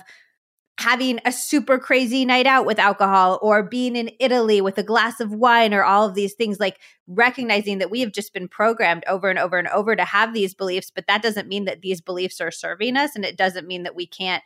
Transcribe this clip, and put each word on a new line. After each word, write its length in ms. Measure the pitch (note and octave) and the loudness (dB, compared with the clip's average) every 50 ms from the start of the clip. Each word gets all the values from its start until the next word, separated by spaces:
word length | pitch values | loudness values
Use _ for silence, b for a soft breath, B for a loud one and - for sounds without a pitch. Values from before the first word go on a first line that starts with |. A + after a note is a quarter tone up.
| - b b b b b b b b _ _ _ _ _ _ - | -8 b b b b b b b b _ _ _ _ _ _ -6
having 420 | - A#3 B3+ B3 C4 B3+ A#3+ A3+ - | -2 0 0 2 2 0 -2 0 -2
a 40 | B3 | -2
super 480 | B3 - - - D4+ D4 A3 - C4 C4 | -4 -4 -4 0 0 0 2 2 0 0
crazy 460 | - - C#4 B3+ C4 A3 B3 C4+ B3+ | 2 2 2 2 2 2 0 0 2
night 220 | B3+ B3+ B3+ B3+ | 2 4 4 4
out 180 | C4+ C4 C4 - | 6 4 4 4
with 140 | - G#3+ G#3+ | 2 2 2
alcohol 600 | F#3 G3+ G3 - G3+ G3 G3 F#3+ F#3 F#3 F#3 - G#3 | 2 2 4 2 2 4 6 6 6 4 4 2 2
or 200 | G#3+ G#3 G#3 G3+ | 4 4 4 2
being 320 | F3 B3 B3 B3+ B3 A#3+ | 0 -4 -4 -4 -2 -2
in 160 | A#3+ A3+ A3+ - - | -4 -6 -6 -4 -2
Italy 420 | B3+ - B3+ B3 A3+ A3 G#3+ G3+ | 0 2 2 2 2 4 4 4
with 180 | F#3+ G3 G3 G#3+ | 2 0 -2 -2
a 40 | F#3 | -2
glass 380 | G3+ A3+ A#3+ G#3+ A#3 A#3 - | 0 2 2 2 0 -2 -6
of 100 | A#3 G#3 | -8 -6
wine 440 | G#3+ G#3+ A#3+ B3 A#3 A#3 A3+ G#3+ G#3 | -2 2 4 4 6 6 4 4 4
or 100 | G3 - | 2 4
all 220 | F#3 G3 G3+ A3 | 4 4 4 4
of 80 | G#3 F3+ | 2 0
these 180 | G3+ G3+ G3 - | -2 -4 -2 -2
things, 260 | - A#3 G#3+ G3+ G3+ | -4 -4 -2 -2 -2
like, 220 | G#3 F#3+ F#3+ _ b b b b b | -2 -4 -4 _ b b b b b
recognizing 720 | - F3+ G3+ A#3 B3+ B3 C4+ B3 A3+ G#3 G#3 G3+ G3+ G3+ F#3+ | -8 0 2 2 2 0 -2 -2 -2 0 0 0 -2 -4 -4
that 120 | F#3 E3+ | -4 -4
we 100 | G#3 B3 | -2 -4
have 100 | B3+ G#3 | -4 -4
just 220 | - G3+ G3+ - - | -4 -8 -10 -8 -10
been 160 | G3 F3+ F3 | -12 -12 -8
programmed 560 | - - G#3 A3+ A3+ A3+ G#3+ E3+ E3+ E3 - | -4 0 0 0 2 2 0 0 0 0 -2
over 220 | - F#3+ F#3 F#3+ G3 | -4 -4 -2 0 -2
and 100 | F#3 F3 | 0 0
over 200 | - F3 F3+ F3 | -2 -2 -2 -2
and 100 | F3 - | -2 -2
over 260 | - G3+ G3+ A3+ A3 | -2 -2 0 0 0
to 100 | F3+ F3+ | -2 -2
have 280 | - - G3+ A3 A3+ A3+ | 0 0 0 0 0 0
these 220 | A3+ G3 F#3 - | -2 -4 -4 -4
beliefs, 360 | - G3 F#3 F3+ F#3+ - - | -6 -6 -4 -4 -6 -6 -8
but 160 | - F#3 - | -12 -8 -2
that 160 | - G3+ G#3+ A3 | -2 -2 0 0
doesn't 240 | A3+ G3+ G#3 - | -2 -4 -4 -6
mean 200 | - F#3+ G3+ G3+ | -6 -6 -6 -6
that 160 | F#3+ - E3 F3+ | -6 -8 -8 -6
these 180 | F#3 F#3 E3 | -6 -6 -6
beliefs 400 | - - F3+ F3+ F#3 F3+ - - | -6 -8 -6 -6 -6 -6 -6 -6
are 100 | F3 E3 | -8 -8
serving 460 | E3 - - E3 E3+ F#3 G#3+ B3 B3 | -8 -8 -10 -10 -8 -6 -4 -4 -2
us, 180 | C#4 C#4+ C#4+ - | -2 -2 -4 -4
and 100 | - G3 | -8 -10
it 120 | - F3+ | -8 -4
doesn't 300 | - F#3+ F#3 F3+ F#3 D#3 | -2 -2 -2 -2 -4 -10
mean 160 | F3+ F#3 F3+ F3 | -10 -10 -10 -10
that 120 | F3 - | -10 -10
we 120 | F3 F3 | -10 -12
can't 360 | E3+ - - F#3+ F#3 F3+ - - | -12 -10 -8 -6 -6 -6 -6 -8